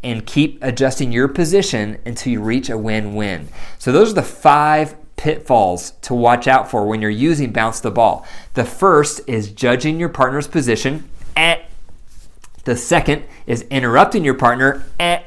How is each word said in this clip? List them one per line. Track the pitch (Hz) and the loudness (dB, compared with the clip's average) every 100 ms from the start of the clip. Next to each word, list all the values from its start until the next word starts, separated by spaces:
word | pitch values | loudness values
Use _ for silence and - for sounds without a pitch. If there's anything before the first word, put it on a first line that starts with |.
and | 123 113 | -6 -6
keep | - - 147 - | -2 0 0 -2
adjusting | 131 117 135 - 131 | -6 0 0 0 0
your | 117 151 | 2 0
position | 139 160 196 196 123 104 104 117 | 0 2 2 2 -2 -4 -6 -8
until | 120 - | -6 -4
you | 117 | -2
reach | 104 123 127 | -2 -2 -2
a | 110 | -4
win-win. | 110 110 101 104 101 87 73 - - - | -2 -2 -2 -4 -4 -6 -8 -8 -8 -4
So | - | 2
those | 135 226 | 4 4
are | |
the | 202 | 2
five | 131 - 156 143 151 151 151 - - - | -4 2 4 6 4 2 0 -6 -16 -6
pitfalls | 151 147 - 120 95 90 - - | -4 -4 2 2 4 0 -8 -14
to | - | -6
watch | 120 120 123 127 | 2 4 4 4
out | 131 - | 2 2
for | 117 104 | -2 -2
when | 110 | -2
you're | 107 | -2
using | 107 147 156 131 | 0 2 2 0
bounce | 107 113 113 | 0 -2 -2
the | 117 | -4
ball. | 104 113 - - - - | 2 2 2 -8 -14 -6
The | - | -4
first | 113 - 190 160 147 - - | -2 2 4 6 4 -4 -4
is | 113 104 | -4 -4
judging | 101 123 127 151 160 | -2 0 2 0 -2
your | 170 | -4
partner's | - 127 135 147 | 0 0 0 -2
position. | 170 123 110 135 151 - - - - | -2 0 0 0 -4 -8 -8 -4 0
Eh. | 165 165 - - - - - - - - - - | 2 0 -6 -12 -12 -14 -14 -16 -16 -18 -18 -10
The | - 120 | -4 -4
second | - 170 151 147 - - - | 0 0 2 -2 -4 -14 -6
is | 120 - | -6 -2
interrupting | 135 127 120 196 220 | -2 2 4 4 2
your | 151 | 0
partner. | 139 123 123 135 139 - - | 2 2 4 2 2 -2 0
Eh. | 175 175 | 0 0